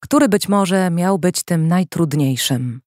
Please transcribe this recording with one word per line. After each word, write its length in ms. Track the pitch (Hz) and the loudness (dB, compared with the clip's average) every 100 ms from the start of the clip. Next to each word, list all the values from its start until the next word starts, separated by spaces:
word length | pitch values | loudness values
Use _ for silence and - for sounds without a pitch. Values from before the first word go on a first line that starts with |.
który 260 | - 285 285 | 2 2 4
być 200 | 208 - | 2 0
może 400 | 202 196 190 185 | 0 2 0 0
miał 300 | 170 175 196 | 0 0 0
być 240 | 170 175 | 0 -2
tym 240 | - 170 160 | -2 0 2
najtrudniejszym. 1120 | 175 185 - 165 143 139 127 - 127 127 120 | 0 0 -2 -2 0 0 0 -2 -2 -4 -8